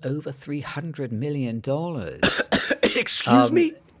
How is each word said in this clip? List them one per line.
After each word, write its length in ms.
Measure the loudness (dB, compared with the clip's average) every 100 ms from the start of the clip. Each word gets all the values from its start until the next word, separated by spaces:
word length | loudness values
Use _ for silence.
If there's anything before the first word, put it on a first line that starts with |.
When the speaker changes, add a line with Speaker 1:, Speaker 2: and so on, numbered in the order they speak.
| -4
Speaker 1:
over 260 | -4 -6
three 300 | -10 -8 -6
hundred 500 | -6 -8 -8 -6 -4
million 480 | -2 -2 -2 -2 -2
dollars. 640 | -2 -2 -2 -4 -6 -2
Speaker 2:
<coughs> 720 | 0 0 0 0 0 0 2 2
Excuse 540 | 0 -2 6 6 6
Speaker 1:
Um, 40 |
Speaker 2:
me? 200 | 4 2 -2 _ _